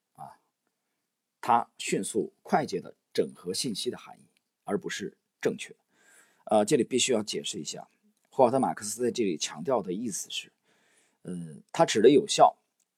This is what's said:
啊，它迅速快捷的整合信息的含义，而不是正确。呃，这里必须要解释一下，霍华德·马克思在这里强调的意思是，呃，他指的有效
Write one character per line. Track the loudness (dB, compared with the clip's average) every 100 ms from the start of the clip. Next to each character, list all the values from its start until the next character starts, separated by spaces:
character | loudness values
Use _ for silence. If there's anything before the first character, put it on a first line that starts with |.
| _
啊， | -20 -20 -20 _ _ _ _ _ _ _ _ _ _
它 | 2 2 2 -8
迅 | -4 -4
速 | -2 -2 -4 _
快 | -2 -2 0
捷 | -6
的 | -10 -18 _
整 | -2 -2
合 | -6 -8
信 | -6 -6
息 | -6 -6
的 | -8
含 | -12 -20
义， | _ _ _ _
而 | -6 -4
不 | -4
是 | -8 -10 -12 _ _
正 | -4 -4
确。 | -10 -18 _ _ _ _ _ _
呃， | 0 2
这 | 4 2
里 |
必 | 2 0
须 | 0
要 | 0
解 | -2 -6
释 | -8 -10
一 |
下， | -10 -12 -16 _ _ _ _
霍 | 2
华 | 4
德· | 4
马 | 0
克 | -4
思 | -8 -4
在 | -2
这 | 0
里 | -2 -2
强 | -6 -6
调 | -2 -2
的 | -2
意 | -6 -6
思 | -8 -10
是， | -12 -12 _ _ _ _ _ _ _
呃， | -12 -10 -10 -16 -6
他 | 0 2
指 | 6
的 | 8
有 | 8 4
效 | 6 4 4 _ _ _